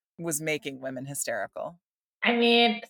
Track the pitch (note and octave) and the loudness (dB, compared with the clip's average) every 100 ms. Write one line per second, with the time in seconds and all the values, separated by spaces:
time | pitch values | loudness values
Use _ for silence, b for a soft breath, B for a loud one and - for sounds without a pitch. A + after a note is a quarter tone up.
0 | _ - E3 D3+ D#3 D3+ D3 C3+ C3 C3 | _ -10 -6 -4 -2 -4 -4 -10 -8 -8
1 | C#3 C#3 - A2+ G#2 - D3+ F3 _ _ | -8 -6 -4 -4 -6 -8 -10 -12 _ _
2 | _ _ G#3 A#3+ A#3 A#3 A#3 G#3+ | _ _ 0 4 4 6 6 2